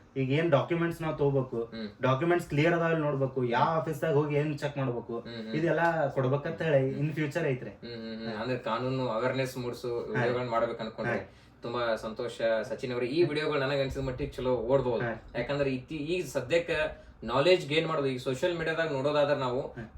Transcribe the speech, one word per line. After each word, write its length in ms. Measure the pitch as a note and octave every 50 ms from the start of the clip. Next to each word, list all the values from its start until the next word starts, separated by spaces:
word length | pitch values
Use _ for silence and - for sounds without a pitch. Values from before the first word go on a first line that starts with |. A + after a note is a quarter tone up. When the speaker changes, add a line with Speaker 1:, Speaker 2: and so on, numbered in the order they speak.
| - - - C3+
Speaker 1:
ಈಗ 140 | C3+ B2+
ಏನ್ 200 | C#3 D3+ E3+ E3+
ಡಾಕ್ಯುಮೆಂಟ್ಸ್ 500 | C#3+ C3 - - F3 E3 E3 E3+ E3 -
ನಾವ್ 160 | D#3+ D#3 C#3+ C3+
ತಗೋಬೇಕು, 460 | C#3+ C#3 C#3 C3+ B2 - B2 A2+ A2+
Speaker 2:
ಹ್ಮ್. 260 | - A2 A2+ A2 G2+ - -
Speaker 1:
ಡಾಕ್ಯುಮೆಂಟ್ಸ್ 480 | B2+ B2+ C3 B2+ E3 E3+ F3 F3 E3+ -
ಕ್ಲಿಯರ್ 240 | D3 C#3+ D3+ E3+ E3+
ಅದಾವ 160 | E3 E3 E3
ಇಲ್ಲಿ 140 | E3 D#3+ D3+
ನೋಡ್ಬೇಕು, 400 | D3 C#3+ C3+ C3+ B2+ - C3 B2
ಯಾವ 200 | A#2+ A#2 B2+ D3
Speaker 2:
ಹ್ಮ್. 140 | - C3 D#3+
Speaker 1:
ಆಫೀಸ್‌ದಾಗ 360 | - E3 D3+ C3+ E3 D#3+ C#3+
ಹೋಗಿ 220 | C#3+ D3+ D3 D3
ಏನ್ 220 | C#3+ D3+ D#3 D3 C3+
ಚೆಕ್ 200 | D3+ C#3 - C#3+
ಮಾಡ್ಬೇಕು, 420 | C3+ B2+ A#2+ A#2 A2 - A#2 A#2
Speaker 2:
ಹ್ಮ್, 260 | - A#2 A#2 A2+ A2
ಹ್ಮ್. 100 | A2 B2
Speaker 1:
ಇದೆಲ್ಲ 540 | D#3 E3 E3 - - E3+ E3+ E3 D#3+ D3 C3+
ಕೊಡ್ಬೇಕಂತ 520 | - C#3 B2+ C3 C#3+ C3+ - E3 E3 -
ಹೇಳಿ 340 | D#3+ D#3+ D3 C3+ C3+ C3+ C3+
Speaker 2:
ಹ್ಮ್. 140 | C3+ C#3+ D#3
Speaker 1:
in 60 | C#3+
future 320 | D#3+ D#3 C#3+ - F3 D#3+ C#3+
ಐತ್ರಿ. 220 | C3 B2 A#2+ G#2+
Speaker 2:
ಹ್ಮ್, 240 | G2+ - - A#2 A#2
ಹ್ಮ್, 320 | A2+ A2+ A2+ - - A2+
ಹ್ಮ್. 100 | A2+ A2
Speaker 1:
ಹಾ. 60 | A2
Speaker 2:
ಅಂದ್ರೆ 160 | A#2 B2+ B2+ A#2+
ಕಾನೂನು 500 | - A2+ A2 A#2 B2+ B2+ C3+ C3 B2+ A#2+
ಅವೇರ್‌ನೆಸ್ 500 | A2 A2 - E3 - C3+ C3 B2+ - C3
ಮೂಡ್ಸು 420 | B2 A#2+ A2 - - B2 A#2+ A#2
Speaker 1:
ಹಾ. 140 | - - G#2+
Speaker 2:
ವಿಡಿಯೋಗಳನ್ನ 360 | B2 A#2 B2 B2 B2 B2 A#2+
ಮಾಡ್ಬೇಕು 340 | A#2 A#2 A#2+ A#2 A2 - A2+
ಅನ್ಕೊಂಡ್ರೆ 340 | A2 - - A2 B2 A#2 G#2
Speaker 1:
ಹಾ. 120 | - - - - - - - -
Speaker 2:
ತುಂಬಾ 340 | - A#2+ A#2+ A#2+ A#2+ A#2 A2
ಸಂತೋಷ 460 | G#2+ A2+ A2+ G#2+ - B2 A#2 - - A#2 A2+ A2+ A2 G#2
ಸಚಿನ್ 280 | - A2+ - - B2+
ಅವ್ರೆ. 140 | B2 B2 B2
ಈ 180 | A#2 C#3 E3 F3
Speaker 1:
ಹಾ. 60 | D3+
Speaker 2:
ವಿಡಿಯೋಗಳು 300 | D3 D3+ D3 D3 D3 C#3+
ನನಗೆ 220 | C3+ C3+ C#3+ C#3
ಅನ್ಸಿದ 220 | C3+ C3 B2+ C#3 C3+
ಮಟ್ಟಿಗೆ 280 | C3+ B2+ C3 C#3+ C3
ಚಲೋ 240 | - - B2 B2+ B2+
ಓಡ್ಬೋದು. 480 | A#2 A2 A#2+ C3+ C3+ B2 B2 A#2 G#2+ B2
Speaker 1:
ಹಾ. 200 | A#2 A2 - - - -
Speaker 2:
ಯಾಕಂದ್ರೆ 340 | A#2+ B2 - C#3+ C#3+ C#3 C3+
ಇತಿ-, 280 | C3 B2+ B2 - D#3 D3+
ಈಗ 280 | C#3+ D#3+ F3+ F3+ E3
ಸದ್ಯಕ್ಕೆ 880 | C3 - C#3 B2 A#2+ E3 E3+ E3+ - D#3+ D3+ D#3 D#3 - - - - - - -
ನಾಲೆಡ್ಜ್ 440 | A2+ B2 C#3 D3 F3 F#3 F3 D#3 C#3
ಗೇನ್ 200 | D3 D#3+ E3 D#3
ಮಾಡೋದು, 200 | - D3 C#3 C3+
ಈಗ 100 | C3 B2
ಸೋಷಿಯಲ್ 400 | B2 C3+ B2+ - F3+ F3+ F3 E3
ಮೀಡಿಯಾದಾಗ 360 | D#3+ D#3+ D#3+ D#3+ E3 D#3 C#3+
ನೋಡೋದಾದ್ರೆ 420 | C3 C3+ D3 D3 D3 C#3+ C#3 C#3+
ನಾವು 260 | C3 C3 B2 B2 C3
Speaker 1:
ಹಾ. 320 | - - - A#2+ A2 - -